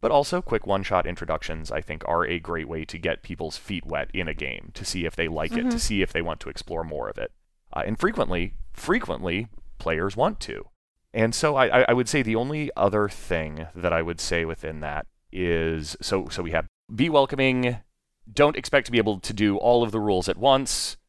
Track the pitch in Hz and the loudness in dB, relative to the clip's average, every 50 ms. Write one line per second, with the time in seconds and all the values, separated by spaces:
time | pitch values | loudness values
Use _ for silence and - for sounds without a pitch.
0 | - - - 143 147 - - 180 180 - 117 110 - 92 98 98 95 - 98 90 | 0 4 4 4 2 2 -2 -4 -2 0 -2 -2 0 0 0 0 0 2 2 2
1 | 85 82 87 - - 78 80 80 - - 80 78 80 - - 76 80 - 78 78 | 2 0 -4 -8 -4 -4 -4 -4 -4 -6 -8 -8 -6 -6 -6 -6 -6 -6 -10 -8
2 | - - 82 85 87 - 87 87 80 - 87 82 80 - 82 80 78 - - 87 | -4 0 0 0 2 0 -2 -4 -4 -4 -6 -6 -4 -6 -6 -8 -8 -8 -10 -4
3 | 80 85 80 - - - 82 - 85 76 - - - - 101 87 - - 80 73 | -2 -2 -2 -2 -6 -12 -10 -8 -8 -8 -8 -10 -8 -6 -6 -6 -4 -4 -4 -4
4 | 71 - - 92 90 80 76 - - 67 60 50 50 - - - - - - 92 | -4 -4 -4 -4 -4 -4 -4 -6 -6 -8 -8 -8 -12 -14 -14 -10 -8 -6 -4 -2
5 | 82 80 - - 85 80 82 78 78 - - 240 247 254 240 233 - - 110 101 | -4 -4 -2 -2 -4 -2 -2 -2 -4 -2 -2 -2 0 0 0 0 0 0 2 2
6 | 92 - - 85 85 85 80 - - - 76 - - - 78 82 82 80 76 76 | 0 2 0 -2 -2 -2 -6 -6 -8 -12 -12 -12 -10 -8 -6 -6 -6 -4 -6 -6
7 | 60 52 52 - 52 - - _ _ _ _ _ _ _ - - - - 107 - | -6 -6 -6 -6 -8 -8 -10 _ _ _ _ _ _ _ -6 -6 -4 -2 -2 0
8 | - 196 226 - 139 - 92 87 87 98 - - - - - - - - 180 240 | 0 0 0 0 -2 0 0 -2 -2 -2 -4 -8 -8 -8 -10 -10 -2 0 0 0
9 | - - 87 64 - 92 85 95 113 110 - - - - - - - 82 82 78 | 0 -2 -6 -4 -2 -2 -2 -2 -4 -6 -10 -16 -14 -14 -14 -6 -2 -2 0 0
10 | 85 98 98 110 135 185 214 - - - 55 50 - - _ _ _ _ _ _ | 0 -2 0 2 2 2 2 -2 -8 -8 -10 -10 -12 -14 _ _ _ _ _ _
11 | _ _ _ 113 110 113 117 - - 151 147 135 131 113 - 123 131 - 120 123 | _ _ _ 2 2 2 2 2 2 2 4 4 4 6 8 6 6 6 6 4
12 | 123 113 - 151 131 110 110 110 120 135 151 151 151 139 - - - 101 95 107 | 4 2 2 2 2 4 2 0 0 0 -2 -4 -4 -4 0 2 2 4 4 4
13 | 104 101 - - - - 92 82 78 78 76 78 80 80 - 90 85 87 82 82 | 0 0 -2 -6 -4 -2 -2 -2 -2 -4 -6 -10 -10 -12 -10 -2 0 2 2 2
14 | 82 82 85 82 - - 87 85 85 80 82 - - 78 80 78 76 73 73 76 | 0 -2 -4 -4 -4 -2 0 0 0 -2 -4 -6 -8 -10 -8 -6 -8 -6 -6 -6
15 | - - _ _ _ _ - 92 90 85 85 82 82 82 80 80 76 76 - - | -8 -10 _ _ _ _ -6 -2 0 2 2 2 2 0 0 -2 -4 -6 -10 -8
16 | - - 104 95 92 - - - 90 85 78 80 - - _ _ _ _ 110 107 | -4 -2 0 0 -2 -2 -6 -6 -6 -2 -2 -2 -2 -2 _ _ _ _ 0 0
17 | 135 170 156 147 139 131 - 131 135 131 127 127 127 123 123 113 - _ _ _ | 2 6 6 6 6 6 2 2 2 2 4 2 2 0 -2 -2 -8 _ _ _
18 | _ _ _ _ _ 110 107 95 143 147 156 - - - - 143 123 - 120 120 | _ _ _ _ _ -12 4 6 6 6 6 0 -6 2 2 2 2 4 4 4
19 | 107 104 104 95 - - 104 98 107 104 98 101 - 117 120 120 120 113 104 113 | 4 4 2 -2 -4 -8 -2 2 4 4 4 4 4 6 6 6 4 2 0 0
20 | 104 107 101 92 90 - 87 87 101 139 135 135 135 123 - - - - - - | 2 2 2 2 2 0 -2 2 4 6 6 6 4 0 -2 -4 -4 -4 -6 -10
21 | _ | _